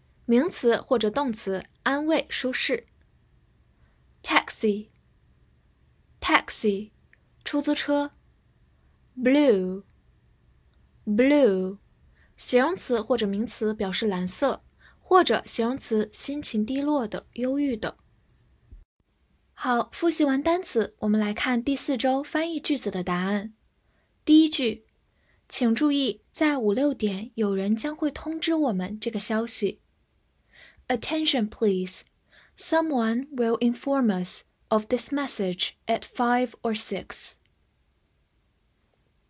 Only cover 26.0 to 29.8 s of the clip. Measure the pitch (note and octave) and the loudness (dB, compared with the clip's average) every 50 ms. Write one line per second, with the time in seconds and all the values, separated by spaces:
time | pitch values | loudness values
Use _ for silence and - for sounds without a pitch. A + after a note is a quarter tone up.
26 | C4+ A#3 - - _ _ - - D#4+ D4+ D4 C4+ A3 G#3 G3+ B3 C#4+ D4 C4+ - | 0 -2 -4 -6 _ _ -2 0 2 2 2 2 2 2 2 2 2 0 0 0
27 | G#3+ G#3 F#3+ F#3+ A3 G#3+ - A3+ G#3+ G3+ G3 F#3+ F#3+ G3+ A3 A3 - D4 D4+ D#4 | -2 -2 -2 -4 -8 -10 -4 -2 -2 0 0 0 0 0 0 0 -2 -4 -4 -2
28 | D#4 D4 D4 - - D#4 D#4+ D#4+ - E4 E4 D#4 D4+ B3 G3 F#3 F3+ F#3+ G#3+ G#3+ | -4 -4 -4 -4 -8 -8 -6 -4 -2 0 0 2 0 0 0 -2 -4 -6 -8 -6
29 | - A#3 G#3+ G3+ - - A3 A3 A#3 A#3+ - - G#3+ F#3+ - - | -6 -6 -4 -4 -4 -2 -2 -2 -2 -2 -2 -2 -2 -2 -4 -6